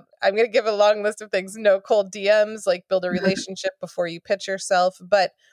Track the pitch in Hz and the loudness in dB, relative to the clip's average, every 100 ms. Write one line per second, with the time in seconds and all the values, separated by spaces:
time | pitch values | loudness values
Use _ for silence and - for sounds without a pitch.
0 | - _ 196 208 233 269 220 208 208 214 | -2 _ 0 2 2 2 0 2 4 4
1 | 208 214 214 190 190 220 214 190 190 214 | -2 -4 -6 -6 -6 -2 2 2 2 0
2 | 196 208 196 214 214 220 196 180 - 190 | 0 -4 2 2 2 -2 -2 -2 -2 -2
3 | 180 185 196 190 - 190 190 - 180 - | -2 -2 0 -2 -6 -8 -8 -8 -10 -6
4 | 175 170 - 196 - 190 - 185 185 - | -6 -8 -4 -4 -4 -8 0 2 2 -2
5 | 180 202 175 - _ | 0 2 2 -4 _